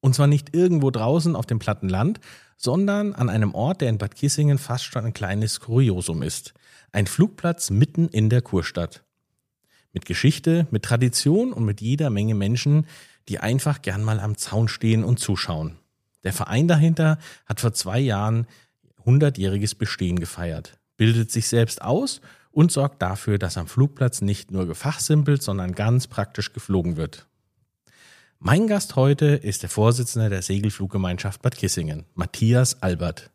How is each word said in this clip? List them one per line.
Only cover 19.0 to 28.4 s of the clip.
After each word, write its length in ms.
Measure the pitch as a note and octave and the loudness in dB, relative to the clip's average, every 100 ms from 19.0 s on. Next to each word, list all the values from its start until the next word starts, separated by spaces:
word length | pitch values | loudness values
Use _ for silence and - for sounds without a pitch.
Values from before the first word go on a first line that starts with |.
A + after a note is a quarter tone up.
hundertjähriges 680 | - C3+ D3 C3 F#2+ G2 G#2 | 2 4 4 2 -2 0 -2
Bestehen 440 | - G#2 - F#2 F2 | -4 -6 -2 -2 -2
gefeiert, 600 | E2 - F2 D#2 - _ _ _ | -4 -8 -6 -8 -10 _ _ _
bildet 340 | A2 A#2 A2+ | 4 4 0
sich 180 | A#2 - | -2 0
selbst 320 | A#2 A#2 - | 2 2 -2
aus 380 | G2 D3+ C4+ - - - _ | -2 -2 -2 -8 -16 -20 _
und 200 | D3+ E3 | 4 4
sorgt 280 | C#3+ C#3 - | 4 -2 -2
dafür, 380 | F#2 G2 - G2+ | -6 -4 -2 -2
dass 180 | F#2 F#2 | -2 -6
am 100 | E2+ | -6
Flugplatz 520 | - C#3+ - B2+ - | 2 0 2 -2 0
nicht 300 | G2+ G2+ - | -2 -4 -4
nur 160 | F#2+ F2+ | -4 -4
gefachsimpelt, 760 | D#2 C3+ D#3 - D3+ C#3+ C#3+ | -4 -6 -6 2 2 4 0
sondern 320 | - G2 F2+ | 0 -4 -4
ganz 320 | F2+ G#2+ B2 - | -2 2 2 0
praktisch 460 | - G2 - - | -4 -4 -6 -8
geflogen 440 | - - F#2+ E2+ D#2+ | -10 -2 -2 0 -4
wird. 300 | D#2 - _ _ _ _ _ _ _ _ - _ _ _ | -6 -10 _ _ _ _ _ _ _ _ -20 _ _ _